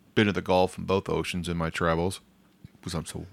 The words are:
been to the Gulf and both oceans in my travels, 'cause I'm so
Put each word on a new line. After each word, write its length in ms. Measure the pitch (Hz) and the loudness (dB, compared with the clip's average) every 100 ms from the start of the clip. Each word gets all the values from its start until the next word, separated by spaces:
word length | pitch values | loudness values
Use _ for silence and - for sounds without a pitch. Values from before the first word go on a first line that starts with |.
| _ | _
been 120 | - 104 | 4 4
to 60 | |
the 80 | 92 | 4
Gulf 360 | 90 92 92 - | 2 4 4 -2
and 80 | 90 | -2
both 220 | 98 - | 0 0
oceans 360 | 80 82 90 85 | -4 -2 -6 -4
in 80 | 85 | -2
my 100 | 80 | -4
travels, 500 | - 85 82 90 - _ _ _ _ - _ | 0 0 2 0 -4 _ _ _ _ -20 _
'cause 120 | - | -10
I'm 100 | 82 | -8
so 220 | 78 82 87 | -8 -12 -10